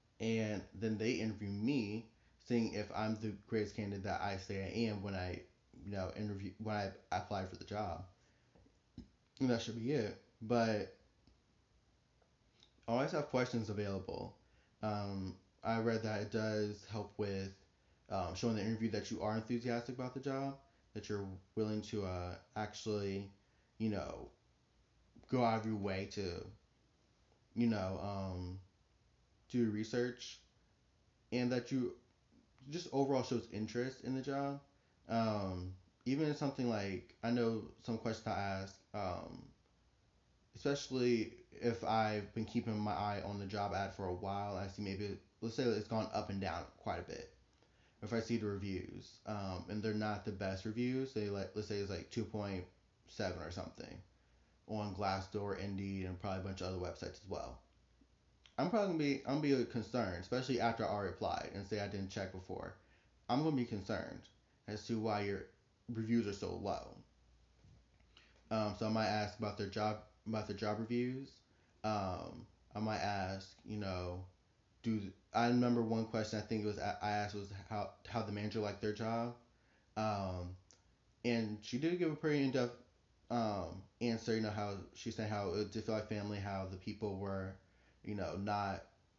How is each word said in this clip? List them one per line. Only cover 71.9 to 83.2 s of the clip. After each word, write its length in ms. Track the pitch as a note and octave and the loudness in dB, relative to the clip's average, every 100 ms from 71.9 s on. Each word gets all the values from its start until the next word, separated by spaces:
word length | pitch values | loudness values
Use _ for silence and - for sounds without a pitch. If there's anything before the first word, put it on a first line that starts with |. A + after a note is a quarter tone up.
| G#2 F#2+ E2+ E2 E2 - - - | 0 0 -2 -6 -10 -14 -20 -10
I 60 | G#2+ | -2
might 180 | G#2+ G2+ | 0 2
ask, 580 | G2 G2+ F#2+ G2 - - | 0 0 0 -2 -8 -16
you 120 | - G#2+ | -6 -4
know, 480 | G2 F2+ F2+ F2+ F#2 - _ _ _ _ | -2 -2 -2 -4 -8 -18 _ _ _ _
do 180 | A2+ G#2+ | 0 0
th-, 120 | F#2+ - _ | -2 -10 _
I 140 | A2 A#2+ | 4 6
remember 340 | B2 B2 A#2 | 6 6 4
one 220 | A2+ A2+ A2 | 4 2 2
question 320 | A2+ G#2+ G#2+ | 0 0 -2
I 40 | |
think 220 | G2+ A2 | 0 0
it 20 | G#2 | 0
was 120 | G2 | 0
a-, 180 | G2+ - | -2 0
I 80 | G#2 | 0
asked 240 | G#2 G2+ | 0 0
was 160 | G2+ G2 F#2+ - | -4 -8 -10 -6
how, 180 | G#2 - - - | -4 -4 -8 -4
how 140 | A#2+ | -2
the 100 | G#2 | -2
manager 280 | G#2 G#2 G#2+ | -2 -2 0
liked 200 | G#2 G2+ | -2 0
their 120 | G#2+ | -2
job. 420 | G#2 A2+ A#2 A#2+ A#2+ - _ _ _ _ A2 | 0 0 0 -2 -6 -18 _ _ _ _ -2
Um, 600 | A2 G2+ F#2+ F2+ F2+ F#2 _ - _ _ _ _ | 0 0 -2 -2 -6 -8 _ -20 _ _ _ _
and 340 | A#2+ A#2 A2 G#2 | 2 4 2 -4
she 160 | - B2 | -4 0
did 200 | D#3+ F3+ | 2 4
give 120 | E3 | 2
a 60 | D3 | 2
pretty 280 | D#3 D3 | 4 4
in-depth 300 | C3+ B2+ A#2+ - - _ _ _ | 6 4 2 -2 -16 _ _ _